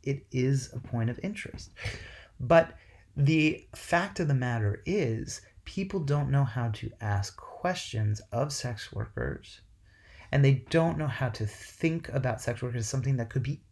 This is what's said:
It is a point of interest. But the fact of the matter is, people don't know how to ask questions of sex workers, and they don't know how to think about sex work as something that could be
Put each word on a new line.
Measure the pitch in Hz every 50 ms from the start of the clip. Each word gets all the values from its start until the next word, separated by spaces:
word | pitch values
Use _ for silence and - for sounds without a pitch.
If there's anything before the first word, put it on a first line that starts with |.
| -
It | 139 139 139 - _ -
is | 127 127 135 139 135 131 - -
a | 113
point | - - - 117 117 113
of | 123 - -
interest. | 190 214 - - - - - - - - - - - - - - - - - - - _ _
But | 127 117 165 165 160 - - - - - - - - _ _
the | 143 139 143 160 156 156 156 165 - - - -
fact | - - - - 170 185 202 196 -
of | 175
the | 147 139
matter | 131 127 123 120 117 107 104 101 - -
is, | 151 185 208 165 117 113 113 131 - - - - - _ - _
people | - - 190 196 190 202 196
don't | 151 139 143 147 147 135
know | 135 139 139
how | 113 - 127 120 117
to | 107 - 113 107 - -
ask | - 104 104 101 101 - -
questions | - - - - - - 175 185 175 - - - 110 107 104 107 107 - - -
of | 117 135 147 143
sex | - - 123 117 107 - - -
workers, | - 117 110 - - - - - - - - - - - _ - _ _ - - _ _ - - - - - -
and | 139 139
they | 135 135 135 - -
don't | - 165 165 170 - -
know | 156
how | 143 - - 135 123
to | 107 - 113
think | 107 - - - - - - - 165 165 165 - -
about | - 135 131 127 113 -
sex | - - 120 - -
work | 123 120
as | 123 110 -
something | - 131 - 139 135 127
that | 117 110
could | - 135 -
be | 139 151 - - _